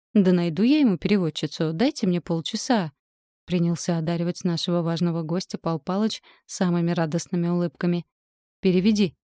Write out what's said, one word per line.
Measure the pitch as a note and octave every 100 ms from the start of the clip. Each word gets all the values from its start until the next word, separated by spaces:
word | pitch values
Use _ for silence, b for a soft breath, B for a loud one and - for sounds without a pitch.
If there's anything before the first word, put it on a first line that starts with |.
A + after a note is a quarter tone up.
| _
Да | G#3+ F#3
найду | F3+ F3 D#3
я | A#3 D4+
ему | C4+ D#3
переводчицу, | E3+ G#3 E3 - - - D#3+
дайте | D#3+ C4 - F#3
мне | F3
полчаса», | - E3 - A3 - A#3 D#3+ - _ _ _ _ -
принялся | F3 E3+ E3+ - E3+
одаривать | D#3+ E3+ E3+ F3
нашего | F3+ E3 - F3
важного | E3+ E3 F3 E3
гостя | D#3+ F3 - -
Пал | E3 E3
Палыч | - F#3+ A3 - b b b
самыми | - F3+ F3 E3+
радостными | E3+ D#3+ E3 - F3 E3+
улыбками. | F3 F3 - F3 F3 - _ _ _ _ _
«Переведи», | F#3+ F3+ G3 G#3 F#3+ -